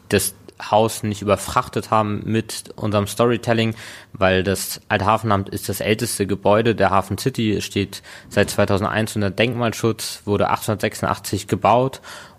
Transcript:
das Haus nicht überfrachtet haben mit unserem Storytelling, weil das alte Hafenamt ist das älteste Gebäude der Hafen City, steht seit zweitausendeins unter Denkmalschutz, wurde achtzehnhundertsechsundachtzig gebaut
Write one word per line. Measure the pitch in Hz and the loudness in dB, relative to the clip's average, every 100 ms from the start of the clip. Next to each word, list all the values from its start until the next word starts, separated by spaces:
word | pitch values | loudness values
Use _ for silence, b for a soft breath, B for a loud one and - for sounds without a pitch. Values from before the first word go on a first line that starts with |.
| _ | _
das | 101 - - - - - | 0 2 -6 -18 -16 0
Haus | 107 113 - | 2 2 0
nicht | 107 101 | -6 -4
überfrachtet | 101 98 - - - - - | 0 0 2 -2 0 -4 0
haben | 110 104 104 - | 0 2 -2 -2
mit | 110 110 - - - | -2 -2 -8 -14 -6
unserem | 110 104 101 | 0 0 0
Storytelling, | - 120 117 - 113 113 110 B B B | 2 2 2 0 0 0 -4 B B B
weil | - 95 92 | 0 2 4
das | 92 92 - - - | 2 -2 -4 -10 -2
alte | 107 98 | 0 2
Hafenamt | 110 113 101 98 | 2 2 0 0
ist | 104 - | -6 -6
das | 98 | -4
älteste | - 113 117 - 98 | 0 0 0 -2 -2
Gebäude | 98 98 104 117 98 | 0 4 4 4 2
der | 98 | 2
Hafen | 95 92 98 | 2 0 -4
City, | 135 127 110 101 | -4 -2 0 0
steht | - - 95 - B B B | -2 -2 -4 -6 B B B
seit | - 101 | 0 2
zweitausendeins | - 101 101 101 104 110 107 | 2 2 2 0 0 -2 -2
unter | 101 | -2
Denkmalschutz, | 87 117 117 117 101 117 107 - - - | 0 0 2 -2 0 -2 -2 -6 -8 -2
wurde | 101 98 | 0 2
achtzehnhundertsechsundachtzig | - - 104 110 - - - - 101 - | 0 -2 -2 -2 -2 -2 -2 -4 -6 -2
gebaut | 98 95 117 131 - B B B | 0 4 4 2 -4 B B B